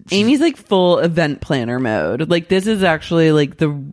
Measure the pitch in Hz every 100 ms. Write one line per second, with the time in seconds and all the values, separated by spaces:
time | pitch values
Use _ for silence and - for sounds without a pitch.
0 | - 196 220 277 330 - - 190 180 165
1 | 170 170 151 139 - 143 117 123 123 104
2 | 78 120 160 175 165 190 202 214 185 156
3 | - 165 160 151 143 - 156 147 143